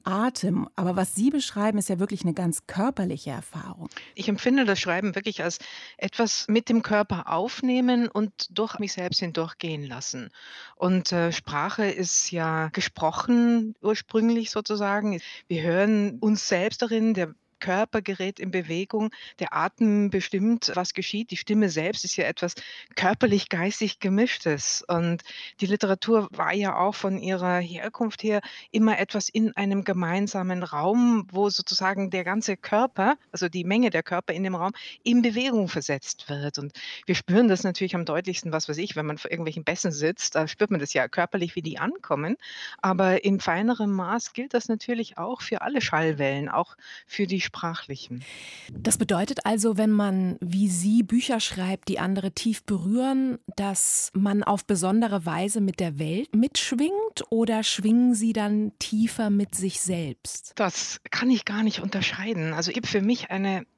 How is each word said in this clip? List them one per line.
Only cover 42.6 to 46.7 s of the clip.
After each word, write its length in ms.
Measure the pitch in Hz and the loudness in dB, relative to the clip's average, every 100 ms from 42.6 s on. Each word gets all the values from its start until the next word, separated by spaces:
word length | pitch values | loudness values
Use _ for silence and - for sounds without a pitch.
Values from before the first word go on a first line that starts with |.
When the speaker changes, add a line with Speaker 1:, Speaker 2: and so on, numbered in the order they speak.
| - - | -14 -2
Speaker 2:
Aber 440 | 190 190 190 185 | 0 4 4 4
in 160 | 196 196 | 2 2
feinerem 520 | - 170 226 226 208 | 0 0 0 0 0
Maß 400 | 190 180 226 - | 0 -2 -4 -4
gilt 220 | - 269 | -10 -2
das 140 | 240 - | -2 -2
natürlich 500 | 220 - 233 - - | -4 -2 -4 -4 -8
auch 240 | 180 254 | -8 -6
für 180 | - 208 | -6 -4
alle 200 | - 294 | -2 -2
Schallwellen, 640 | - 156 160 147 135 139 147 | 2 2 2 2 0 0 -2
auch 280 | 147 185 | -2 -2